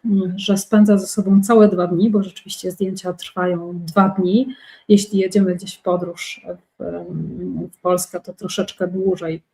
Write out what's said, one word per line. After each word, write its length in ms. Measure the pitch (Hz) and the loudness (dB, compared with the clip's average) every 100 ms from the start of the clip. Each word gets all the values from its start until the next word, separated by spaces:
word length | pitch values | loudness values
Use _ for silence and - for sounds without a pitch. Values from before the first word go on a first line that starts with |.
| 226 | 2
m, 280 | 196 185 185 | 0 0 -4
że 220 | - 196 | -2 -2
spędza 400 | - 214 208 202 | 2 4 6 4
ze 100 | 185 | 2
sobą 340 | - 190 196 | -4 4 4
całe 280 | 196 226 208 | 6 6 6
dwa 180 | 180 175 | 4 0
dni, 220 | 175 226 | 2 2
bo 140 | 208 | 2
rzeczywiście 480 | 190 - 202 - 185 | -2 -10 -16 -10 -10
zdjęcia 420 | - 190 190 180 | -4 -6 -4 -8
trwają 640 | 175 - - 180 175 170 175 165 | -10 -10 -4 -4 -4 -6 -10 -2
dwa 240 | 202 196 | 2 2
dni. 380 | 196 180 214 262 - - - - | 2 2 2 0 -8 -20 -20 4
Jeśli 320 | 202 - 196 | 4 4 0
jedziemy 360 | 190 202 185 180 | 2 2 2 -2
gdzieś 200 | 202 - | -8 -8
w 60 | |
podróż 640 | - 180 175 170 - - 175 175 _ _ | -2 -2 -2 -10 -14 -14 -14 -16 _ _
w, 20 | |
em, 880 | - 175 175 160 160 - 180 165 180 | -10 -10 -10 -8 -8 -8 -8 -8 -10
w 80 | _ | _
Polskę, 380 | 180 180 - 175 | -2 -2 -2 -10
to 140 | - | -14
troszeczkę 540 | - 196 - 190 - 180 | -14 -8 -6 -6 -4 -6
dłużej 540 | 185 190 185 165 165 _ | -2 -2 -2 -4 -8 _